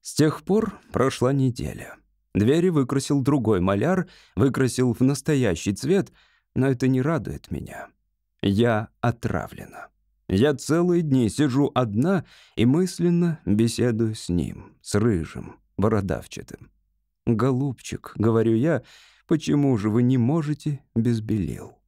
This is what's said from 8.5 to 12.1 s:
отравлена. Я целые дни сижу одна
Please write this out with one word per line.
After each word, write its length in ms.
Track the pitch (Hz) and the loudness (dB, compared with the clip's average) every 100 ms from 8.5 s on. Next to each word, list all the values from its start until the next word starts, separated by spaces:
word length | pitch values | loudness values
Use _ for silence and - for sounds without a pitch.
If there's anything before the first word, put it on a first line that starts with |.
| 196 117 107 113 _ | 2 2 2 -4 _
отравлена. 880 | 123 120 113 - - - - - - _ _ _ _ | -4 -2 -4 -4 -6 -14 -18 -18 -20 _ _ _ _
Я 280 | 92 139 135 | 2 2 0
целые 480 | - 160 180 175 | -2 0 2 0
дни 260 | 156 131 113 | 2 2 2
сижу 420 | - 147 123 143 | 2 0 2 0
одна 520 | - 123 101 156 | 0 -2 0 0